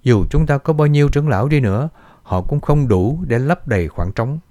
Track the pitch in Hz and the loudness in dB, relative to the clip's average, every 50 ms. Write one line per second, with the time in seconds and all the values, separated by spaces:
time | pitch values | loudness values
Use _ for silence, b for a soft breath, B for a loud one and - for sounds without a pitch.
0 | _ 127 120 101 92 - - 147 160 147 143 135 - - 156 151 151 147 147 147 | _ 2 2 2 2 0 0 0 0 0 0 -2 0 -2 0 2 2 2 4 2
1 | 147 139 - 143 147 156 120 92 110 147 151 147 123 101 95 110 143 160 b b | 2 2 2 0 0 0 0 0 0 0 0 0 2 0 0 0 -2 -4 b b
2 | b b b b b - 90 90 90 - 143 147 - - 147 151 143 120 104 90 | b b b b b -4 -4 -4 -2 -2 -4 -2 0 2 2 2 2 2 2 2
3 | 90 113 147 165 180 127 117 120 131 143 175 - - 147 113 95 85 76 - - | 2 0 -2 -4 -4 -2 -2 -2 0 -2 -2 -4 -2 -2 -2 -2 -2 -4 -4 -6
4 | 87 92 - - 113 123 147 160 _ _ | -6 -4 -4 -4 -4 -4 -6 -8 _ _